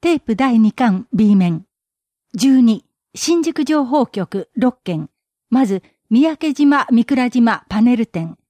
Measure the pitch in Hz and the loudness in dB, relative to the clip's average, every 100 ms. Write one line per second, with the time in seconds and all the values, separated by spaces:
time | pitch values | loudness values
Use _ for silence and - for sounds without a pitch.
0 | 339 320 - 208 269 226 220 - 247 190 | -2 -2 -2 -2 0 2 2 2 -2 -2
1 | - 202 214 202 180 160 - _ _ _ | -4 0 2 2 2 -2 -10 _ _ _
2 | _ _ _ 214 247 262 240 214 _ _ | _ _ _ -2 2 4 4 2 _ _
3 | _ - - 339 320 320 294 302 262 294 | _ -12 -2 0 0 -4 -2 -2 0 -2
4 | 247 - 175 196 175 - 254 - - 165 | -2 -4 -8 -8 -8 -2 -2 -2 -8 -8
5 | 151 _ _ _ _ 247 254 190 _ _ | -8 _ _ _ _ -2 0 -4 _ _
6 | _ 226 311 311 311 269 285 285 - 233 | _ 0 0 -2 -6 0 2 2 2 0
7 | 233 262 247 247 233 202 _ 208 233 240 | 0 -2 -2 0 0 0 _ 0 2 2
8 | 226 175 165 - _ | -2 -6 -10 -14 _